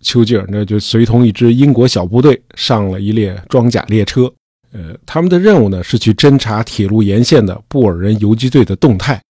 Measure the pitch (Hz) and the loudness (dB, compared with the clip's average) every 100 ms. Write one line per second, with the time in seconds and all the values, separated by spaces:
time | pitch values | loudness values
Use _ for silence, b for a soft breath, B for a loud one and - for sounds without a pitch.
0 | - 120 110 117 95 101 101 104 - 113 | -4 0 0 0 -2 -6 -4 -4 -2 0
1 | 117 117 120 101 120 120 143 117 127 101 | 2 2 2 2 0 2 2 2 2 0
2 | 90 113 143 127 _ - - 117 98 92 | -2 2 4 2 _ -10 -4 -2 -2 -4
3 | 101 107 101 92 - 131 120 113 - 110 | -4 -2 -4 -6 -4 0 0 0 -2 -2
4 | 101 - 123 - _ _ _ 104 80 - | 0 0 -2 -4 _ _ _ -18 -18 -18
5 | - 160 180 175 202 190 104 95 90 113 | -8 -4 0 2 4 4 2 -2 -4 -2
6 | - 101 147 139 113 107 113 - 98 110 | 0 2 2 2 0 -6 -6 -4 -2 0
7 | 101 98 123 147 104 90 - 143 110 85 | 0 0 2 2 2 -4 -6 0 0 0
8 | 95 107 104 110 127 131 104 98 151 98 | -2 -2 0 0 0 0 0 0 0 0
9 | 117 120 - | -2 -6 -8